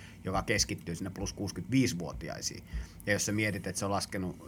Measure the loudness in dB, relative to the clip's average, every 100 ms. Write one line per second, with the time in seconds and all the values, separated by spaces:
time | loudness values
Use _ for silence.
0 | -16 -8 -2 0 4 4 4 2 -4 -4
1 | -4 -4 -4 -2 -4 -2 2 6 6 4
2 | -4 -6 -6 -4 -6 -6 -6 -6 -6 -6
3 | 2 2 2 2 2 2 -2 -2 2 2
4 | 0 -2 -2 -4